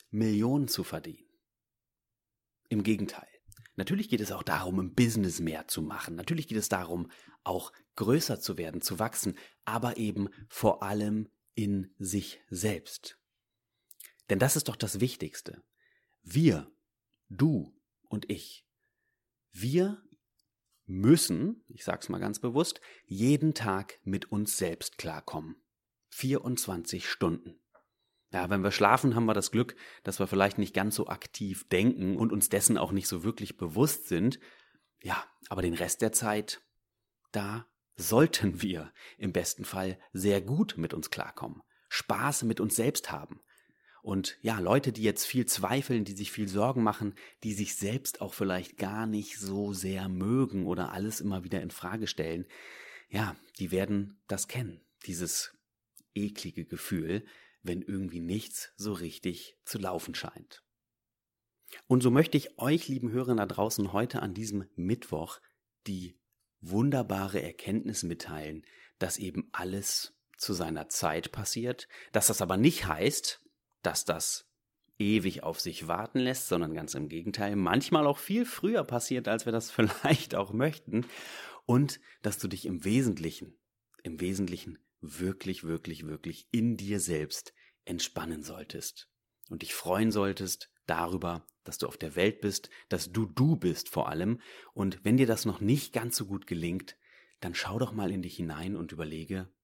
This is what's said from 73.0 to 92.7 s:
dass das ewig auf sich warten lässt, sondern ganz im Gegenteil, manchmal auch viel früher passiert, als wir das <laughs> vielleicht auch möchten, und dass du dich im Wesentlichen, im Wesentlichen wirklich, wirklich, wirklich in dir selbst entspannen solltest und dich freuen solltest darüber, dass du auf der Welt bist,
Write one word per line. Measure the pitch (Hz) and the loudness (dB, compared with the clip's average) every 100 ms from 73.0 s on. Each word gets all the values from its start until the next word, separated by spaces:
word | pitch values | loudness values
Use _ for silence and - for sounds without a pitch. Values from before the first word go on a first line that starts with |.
| 110 - - - _ _ _ _ | 2 2 -4 -6 _ _ _ _
dass | 90 - | -2 0
das | - 80 - - - _ _ _ _ - | -2 -2 -2 -4 -10 _ _ _ _ -2
ewig | 101 107 92 82 | 4 4 4 -2
auf | 80 82 | -4 -2
sich | 82 80 82 | -4 -6 -2
warten | 87 113 131 | -2 0 0
lässt, | 127 127 - | 0 -2 0
sondern | 87 80 | 0 0
ganz | 80 76 | -4 -6
im | 69 76 | -6 -6
Gegenteil, | 82 85 98 101 101 | -6 -6 -2 0 2
manchmal | 87 110 - 160 147 | 4 4 4 4 4
auch | 143 | 2
viel | - 214 | 0 0
früher | 240 - 196 226 | 0 0 0 2
passiert, | 143 123 - 127 113 | 0 -2 0 -2 0
als | 110 120 | 0 2
wir | |
das | 113 - | 0 0
<laughs> | |
vielleicht | - 107 - - 156 - | 4 4 4 4 4 2
auch | 95 98 | -2 0
möchten, | 107 147 151 - 113 - - - - - - - | 0 0 0 -2 -2 -2 -10 -14 -14 -14 -6 4
und | 123 143 - - - | 4 4 -2 -16 -6
dass | 107 - | -4 -4
du | 98 | -4
dich | 95 - | -4 -4
im | 90 | -2
Wesentlichen, | 95 120 127 80 80 - - - _ _ _ _ | 2 4 4 0 -4 -6 -12 -16 _ _ _ _
im | 85 80 | -12 -4
Wesentlichen | 90 95 92 87 - 78 _ _ | -2 0 -2 -4 -10 -16 _ _
wirklich, | 80 73 92 95 95 90 | -14 -4 -4 -4 -6 -6
wirklich, | 82 82 85 76 | -4 -6 -6 -10
wirklich | 78 78 85 78 - | -10 -8 -10 -12 -2
in | 120 117 107 | 2 2 0
dir | 98 104 | -2 -2
selbst | 82 80 78 - - - _ _ | 0 -2 -2 -8 -12 -20 _ _
entspannen | - 87 - - 82 78 | -10 -6 -4 -4 -6 -6
solltest | 73 73 73 - - - - _ _ _ - | -8 -12 -12 -10 -10 -12 -20 _ _ _ -14
und | - | -10
dich | - | -8
freuen | - 85 95 110 | -4 2 4 4
solltest | 104 98 92 92 - - _ - | 4 2 0 -4 -6 -8 _ -2
darüber, | 82 85 90 87 85 - _ | 0 0 0 -2 -4 -10 _
dass | - - | -12 -6
du | - | -6
auf | - | -6
der | 78 78 | -4 2
Welt | 98 - | 2 2
bist, | 104 92 - | -2 -2 -6